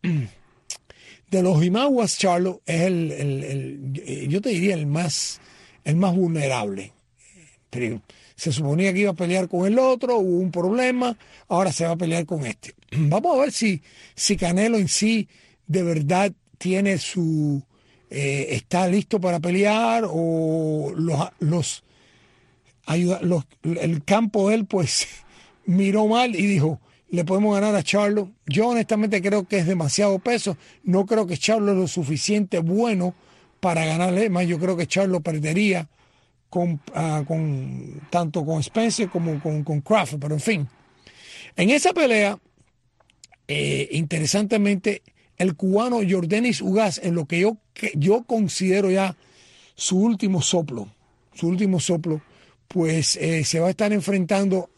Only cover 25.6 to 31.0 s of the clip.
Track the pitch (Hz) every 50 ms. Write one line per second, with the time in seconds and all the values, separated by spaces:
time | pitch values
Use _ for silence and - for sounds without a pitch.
25.6 | _ 196 175 190 196 196 196 214 214 214 226 240 254 240 202 165 202 202 196 151
26.6 | 147 160 147 - - _ _ _ _ - 180 175 160 170 185 196 214 214 202 196
27.6 | 208 214 208 185 143 - 190 208 208 202 208 214 190 190 - _ _ 151 135 196
28.6 | 226 240 240 233 - - 226 208 220 202 214 190 175 202 208 208 180 - 214 190
29.6 | 160 175 190 170 151 131 - 196 208 202 196 190 - 240 240 220 - 202 160 -
30.6 | - - - _ - 196 180 196